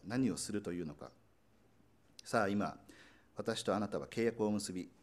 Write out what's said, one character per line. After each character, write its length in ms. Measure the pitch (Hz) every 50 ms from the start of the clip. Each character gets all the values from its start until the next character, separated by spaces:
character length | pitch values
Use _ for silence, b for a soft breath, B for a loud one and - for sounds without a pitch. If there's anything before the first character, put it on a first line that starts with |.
| -
何 260 | 92 117 127 135 110
を 60 | 80
す 120 | 76 - - 104
る 80 | 101
と 100 | 101 87
い 100 | 87 87
う 40 | 85
の 80 | 76 73
か。 180 | - - 60 - - - _ _ _ _ _ _ - - - _ _ - _ _ _ _ _ - - -
さ 200 | - - 117 104
あ 40 |
今、 300 | 98 104 104 92 76 - - - B B B B B B B B B B
私 280 | - 104 113 113 - -
と 120 | 110 95
あ 40 | 104
な 80 | 104 101
た 100 | - 80
は 80 | 69
契 160 | - - 117 113
約 220 | 117 113 113 107
を 40 | 104
結 200 | 104 101 - -
び、 180 | 90 92 - - - -